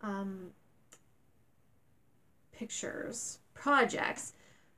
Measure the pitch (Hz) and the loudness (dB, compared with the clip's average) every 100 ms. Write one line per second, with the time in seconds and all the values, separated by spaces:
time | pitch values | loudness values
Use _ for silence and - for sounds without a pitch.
0 | 214 196 196 190 180 - - - - - | -4 -2 -2 -6 -10 -16 -20 -20 -20 -20
1 | - - - - - - - - - - | -20 -20 -20 -20 -20 -20 -20 -20 -20 -20
2 | - - - - - - 233 - - - | -20 -20 -20 -20 -18 -10 -8 -4 -4 -4
3 | - 226 - - - - 277 277 240 - | -4 -6 -6 -10 -16 -4 6 8 6 4
4 | - - - - - - - | -2 -2 -8 -14 -20 -20 -20